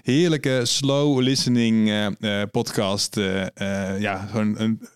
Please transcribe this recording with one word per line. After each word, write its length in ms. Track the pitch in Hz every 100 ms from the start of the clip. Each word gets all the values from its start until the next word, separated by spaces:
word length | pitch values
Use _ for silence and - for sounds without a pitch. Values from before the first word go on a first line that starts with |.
heerlijke 580 | - 139 175 151 139 131
slow 560 | 123 - 139 139 147 131
listening, 680 | 127 131 127 120 117 110 107
eh, 180 | 104 104 - 107 101
eh, 60 | 104
podcast. 680 | 120 113 - 98 98 - 107
Eh, 260 | 95 95 95
eh, 460 | - 98 98 95 98
ja, 160 | 104 95 101
gewoon 280 | 110 107 85
een 220 | 110 110 -